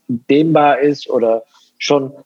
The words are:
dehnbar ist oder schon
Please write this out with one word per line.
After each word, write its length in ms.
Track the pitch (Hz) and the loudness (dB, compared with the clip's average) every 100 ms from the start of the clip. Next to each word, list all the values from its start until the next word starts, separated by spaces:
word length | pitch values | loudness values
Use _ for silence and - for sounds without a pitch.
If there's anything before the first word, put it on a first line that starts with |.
| - 120 - | -10 -6 0
dehnbar 500 | 143 165 156 147 127 | 2 2 2 2 2
ist 300 | 147 143 - | 0 -2 -4
oder 340 | 127 113 113 - _ _ - | -2 0 -2 -4 _ _ -8
schon 340 | - 143 135 - | -2 -2 -2 -12